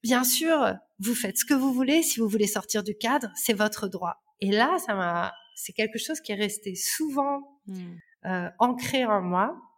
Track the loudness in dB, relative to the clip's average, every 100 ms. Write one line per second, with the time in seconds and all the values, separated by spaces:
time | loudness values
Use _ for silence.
0 | 2 2 4 2 2 4 2 -2 _ _
1 | -2 -2 -2 -2 2 2 4 2 4 4
2 | 2 0 0 2 2 0 -2 -4 -2 -4
3 | 0 0 -2 -4 -2 2 0 0 -6 -4
4 | -6 -8 _ _ 0 4 4 2 0 -2
5 | 0 0 -2 -6 -18 -14 -10 -4 -2 -2
6 | -6 -6 -6 -4 -2 -4 -8 -6 -4 -2
7 | -2 0 0 -2 -8 _ -14 -12 -12 -16
8 | _ _ -6 -4 -6 0 0 2 -2 0
9 | 2 2 2 2 2 -2 -16